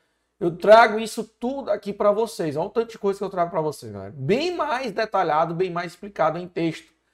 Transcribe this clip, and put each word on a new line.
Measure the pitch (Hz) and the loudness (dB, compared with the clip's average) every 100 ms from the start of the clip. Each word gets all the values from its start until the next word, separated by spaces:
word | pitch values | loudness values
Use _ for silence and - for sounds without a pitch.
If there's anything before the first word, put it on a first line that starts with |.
| _ _ _ - | _ _ _ -4
Eu | 175 170 | -4 2
trago | 190 220 233 214 | 8 10 8 4
isso | 220 - | -4 -8
tudo | - _ 240 277 208 | -10 _ -6 -4 -4
aqui | 208 196 | -4 -4
pra | 202 208 | 0 0
vocês. | 208 226 - 160 143 | 2 -2 -4 -4 -4
Olha | 196 | -4
o | |
tanto | 233 226 | -4 -4
de | - | -4
coisa | 196 196 | -4 -4
que | |
eu | 190 | -4
trago | 190 170 | -4 -2
pra | 185 | -2
vocês, | 156 135 113 | -4 -6 -10
galera. | 101 98 139 | -12 -12 -6
Bem | 135 233 349 | 0 0 0
mais | 349 302 247 262 | -2 -2 -2 -4
detalhado, | 208 220 196 170 151 165 170 | -4 -2 0 2 2 0 0
bem | 190 | -4
mais | 170 175 | -4 -8
explicado | - 202 - 160 170 | -10 -10 -2 0 -2
em | 180 | -6
texto, | 160 165 156 - _ _ | -4 -2 -4 -12 _ _